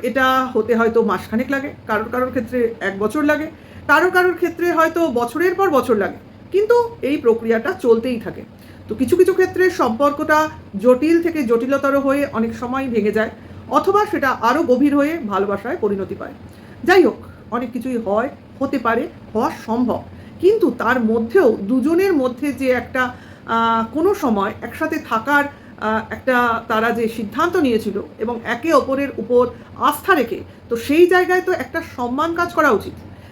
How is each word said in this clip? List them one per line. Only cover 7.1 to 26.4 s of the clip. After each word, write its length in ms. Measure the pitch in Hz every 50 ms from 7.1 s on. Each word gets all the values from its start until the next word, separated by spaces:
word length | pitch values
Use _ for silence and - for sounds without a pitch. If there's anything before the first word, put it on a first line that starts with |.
| 294
প্রক্রিয়াটা 560 | 302 285 233 226 226 233 226 226 220 220 - -
চলতেই 460 | - - 240 226 226 226 254 240 220
থাকে। 220 | - 175 156 - - - - - - - - - -
তো 80 | - 214
কিছু 200 | - 262 247 359
কিছু 180 | 349 370 381 359
ক্ষেত্রে 360 | 359 370 370 370 339 370 359
সম্পর্কটা 800 | 339 - 294 240 226 233 285 285 285 285 311 311 302 302 311 311 - - - - - 190
জটিল 420 | 208 247 254 247 302 320 330 330
থেকে 220 | 339 339 - 311 254
জটিলতর 560 | 220 233 226 254 254 277 269 277 277 277 277
হয়ে 260 | 269 269 277 285 285
অনেক 300 | 277 - 226 226 233 226
সময় 320 | - 254 240 262 269 269
ভেঙে 240 | 262 233 220 202 214
যায়, 180 | 208 220 220 - - - - - - - - -
অথবা 360 | 254 302 311 381 392 415 427
সেটা 240 | - 349 285 277 262
আরও 340 | 233 - 220 233 254 320 330
গভীর 320 | 247 247 240 294 285 285
হয়ে 220 | 285 277 302 330
ভালোবাসায় 600 | 339 254 202 196 190 202 202 202 196 - 240 339 349
পরিণতি 340 | 220 202 202 190 185 - 196
পায়। 180 | - - - - - - - - - - - - - -
যাই 200 | - 370 381 311
হোক, 140 | 220 - - - - - - - -
অনেক 200 | 220 240 254 -
কিছুই 260 | - 247 240 262 247
হয়, 320 | 220 226 190 202 214 247 277 - - - - - -
হতে 200 | 269 269 294 247
পারে, 280 | 240 233 226 240 302 - - - - - -
হওয়া 180 | 214 254 320 - - -
সম্ভব, 380 | 220 220 247 254 220 - - - - - - - - - -
কিন্তু 300 | - 381 453 415 370 262
তার 280 | - - - 226 254 254
মধ্যেও 580 | 226 214 226 233 220 226 - 392 320 233 214 196
দুজনের 520 | 196 196 262 262 233 311 339 349 392 392 359
মধ্যে 400 | 277 254 254 247 - 294 285 262
যে 180 | - 269 254
একটা, 420 | 254 240 240 - - 262 254 247 - - - - - - -
আহ, 480 | - 226 226 226 226 226 226 226 226 -
কোনো 200 | 302 330 403 403
সময় 400 | - 302 247 214 196 196 214 220 -
একসাথে 380 | - 240 - - 320 311 320 294 - -
থাকার, 340 | 233 220 226 277 294 285 285 285 - - - - -
আহ, 360 | - 214 214 220 214 214 - 220
একটা 500 | 214 - 262 254 247